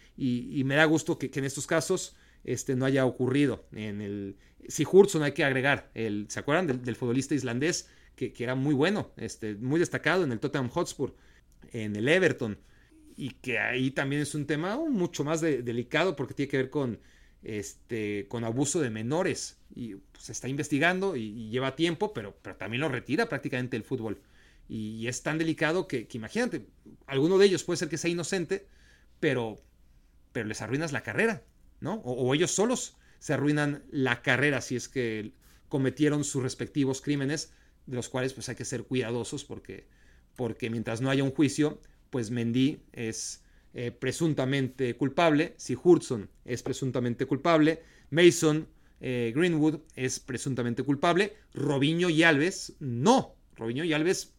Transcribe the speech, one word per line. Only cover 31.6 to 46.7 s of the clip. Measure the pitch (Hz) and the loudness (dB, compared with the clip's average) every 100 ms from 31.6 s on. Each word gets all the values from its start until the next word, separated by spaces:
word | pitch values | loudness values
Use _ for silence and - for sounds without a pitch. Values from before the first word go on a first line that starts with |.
| - - | -20 -10
¿no? | 131 214 | -6 -6
O, | 123 | -4
o | 127 127 | -2 2
ellos | 147 175 | 2 2
solos | - 214 247 - - _ - | 2 2 0 -4 -14 _ -12
se | - | -4
arruinan | 139 143 151 147 143 - | 0 2 2 2 -2 -6
la | 151 131 120 | -2 0 2
carrera | - 123 143 135 | 2 4 4 0
si | - 123 | -2 -6
es | - | -4
que | 135 120 110 107 - - - - | -4 -2 -4 -8 -14 -20 -20 -6
cometieron | 147 131 127 151 147 | -2 0 2 2 2
sus | 143 139 | 0 -2
respectivos | 123 - 113 147 131 131 | -4 -4 -4 0 0 0
crímenes, | - 143 135 156 - - _ _ - | -2 -2 0 -2 -6 -16 _ _ -10
de | 123 | -8
los | - | -4
cuales, | 127 131 | -2 -2
pues, | 131 110 | -4 -10
hay | 117 | -8
que | 120 | -6
ser | 120 | -6
cuidadosos | 107 127 113 120 113 147 - | -2 -2 0 -2 -4 -8 -10
porque, | 101 - 98 - _ - - _ - | -14 -14 -18 -18 _ -20 -20 _ -6
porque | 120 110 117 | -4 -4 -4
mientras | 117 110 113 | -4 -4 -2
no | 131 | 0
haya | 135 | 2
un | 139 | 2
juicio, | 131 143 - 147 - - - _ | 4 2 4 0 -2 -14 -20 _
pues | 131 110 | -6 -4
Mendy | 120 117 120 135 - - | -2 0 2 2 0 -10
es, | - 113 113 - - - - _ | -10 -8 -6 -10 -12 -18 -20 _
eh, | - 120 | -8 -8
presuntamente | - 131 - 165 147 131 139 127 - 127 117 | -4 -4 0 0 0 0 0 -2 -2 -2 0
culpable, | 139 139 170 147 165 - | -2 2 4 4 2 -4
Sigurdsson | - 120 175 170 - 120 90 - - | -6 2 6 6 6 -6 -6 -14 -8
es | 120 | -6
presuntamente | - | -4